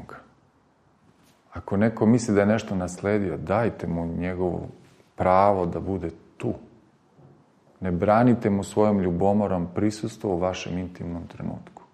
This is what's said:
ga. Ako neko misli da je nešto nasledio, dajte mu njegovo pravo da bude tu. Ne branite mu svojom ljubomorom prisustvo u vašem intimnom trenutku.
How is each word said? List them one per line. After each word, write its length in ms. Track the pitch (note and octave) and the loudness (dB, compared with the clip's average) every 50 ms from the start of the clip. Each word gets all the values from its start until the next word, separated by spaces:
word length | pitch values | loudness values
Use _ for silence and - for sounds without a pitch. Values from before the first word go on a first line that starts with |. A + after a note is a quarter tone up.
| - | -14
ga. 80 | - - - - _ _ _ _ _ _ _ _ _ _ _ _ _ _ _ _ _ _ _ _ _ _ _ _ _ - | -16 -18 -20 -20 _ _ _ _ _ _ _ _ _ _ _ _ _ _ _ _ _ _ _ _ _ _ _ _ _ -16
Ako 240 | - - - G#2 | -14 -8 -4 0
neko 280 | G2 G#2+ A#2 A2+ - A#2 | 2 2 2 2 2 4
misli 280 | G#2+ A#2+ A#2+ A#2 - G2+ | 4 4 4 4 2 2
da 60 | G2+ | 4
je 60 | G2+ | 4
nešto 300 | G#2 A2 A2+ - - G#2 | 4 2 0 -2 -4 -4
nasledio, 640 | F#2 F2+ F2 F2+ - F#2+ G2+ G#2+ G#2+ G2 F2+ D2+ | -4 -4 -6 -6 -4 -2 0 0 0 0 -2 -4
dajte 500 | C#2+ D#2 D#2 F#2+ G#2 - G2+ - - - | -4 -4 -2 0 0 0 0 -2 -4 -6
mu 180 | F2 E2+ E2+ E2+ | -4 -4 -4 -4
njegovo 640 | E2+ E2+ F2 F2 F2+ F2+ F2+ F#2 F2+ E2+ E2+ - - - - - - _ _ _ _ _ | -4 -4 -4 -4 -4 -2 -2 -2 -2 -2 -4 -8 -10 -14 -18 -20 -20 _ _ _ _ _
pravo 500 | - G2+ F#2 F#2 F#2+ G2+ G#2 G2+ F#2+ F2 | -2 2 4 6 6 6 6 4 2 0
da 140 | F2 E2+ F2 | -2 -4 -4
bude 300 | F2+ F#2 G2 F#2 E2 D#2+ - - - _ _ | -4 -4 -4 -4 -4 -6 -10 -10 -18 _ _
tu. 160 | - - A#2+ G2 - - - - _ _ _ _ _ _ _ _ _ - - _ _ _ _ _ _ _ _ _ - | -8 -6 -6 -6 -8 -10 -20 -20 _ _ _ _ _ _ _ _ _ -20 -20 _ _ _ _ _ _ _ _ _ -8
Ne 120 | - F#2 | -6 -4
branite 580 | F2 F2 G2+ G2+ G#2 A2+ A#2+ B2 A#2 A#2 - A2 | -2 0 2 4 6 6 6 6 4 4 2 0
mu 140 | G2+ G2+ F#2+ | 0 0 -2
svojom 360 | - - G#2+ G#2+ G#2+ G#2 G2+ | -2 2 2 4 4 4 2
ljubomorom 680 | F#2 F#2 E2+ E2+ G2 G2 G#2 G#2+ G#2 F#2+ F#2 F2+ E2+ F2 - | 2 0 0 2 2 2 4 2 2 0 0 -2 -4 -4 -2
prisustvo 580 | - G#2 G#2+ G#2+ - - A2+ - - - G#2+ F2+ | 0 0 0 -2 -2 -6 -8 -8 -6 -4 -2 -2
u 60 | E2+ | 0
vašem 380 | F2+ F#2 F#2 - - - F2 | 0 -2 -2 -4 -8 -8 -6
intimnom 500 | F2+ F#2 F2 - - G2 F2 E2+ E2+ E2+ | -6 -6 -8 -10 -10 -10 -8 -8 -10 -10
trenutku. 560 | - - - - - - - - - - - - _ | -12 -12 -10 -10 -10 -10 -10 -12 -18 -20 -20 -20 _